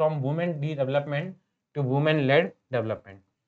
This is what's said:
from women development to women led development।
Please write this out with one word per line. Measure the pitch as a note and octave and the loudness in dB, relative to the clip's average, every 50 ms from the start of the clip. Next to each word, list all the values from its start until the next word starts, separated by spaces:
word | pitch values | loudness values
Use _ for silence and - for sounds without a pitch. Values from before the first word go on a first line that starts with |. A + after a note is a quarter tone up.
from | D#3 D#3 D#3+ C#3+ B2+ | 0 0 0 0 -2
women | C3+ D3+ E3 F3 F3 E3 D3 | -2 -2 -2 -2 -2 -2 -2
development | C#3+ D#3 D#3 C#3 C3 C3 C#3 C#3+ C#3+ D3 C#3+ D3 F3 F#3+ F#3+ - _ _ _ _ _ _ - D3 | -4 -4 -2 -2 -2 0 0 0 -2 -2 -4 -4 -4 -6 -10 -14 _ _ _ _ _ _ -6 -4
to | C#3 | -2
women | B2 C3 C#3+ D3+ D#3 D#3 | 0 2 2 2 2 2
led | D#3 C3+ C3 C#3 D#3+ F#3 | 2 4 4 4 4 4
development। | F#3+ - _ _ - B2+ A#2+ G#2+ A2 G#2 - - G2 G2 G2+ - _ _ _ _ | 2 -2 _ _ -4 -2 -2 -2 -2 -4 -6 -8 -14 -20 -20 -20 _ _ _ _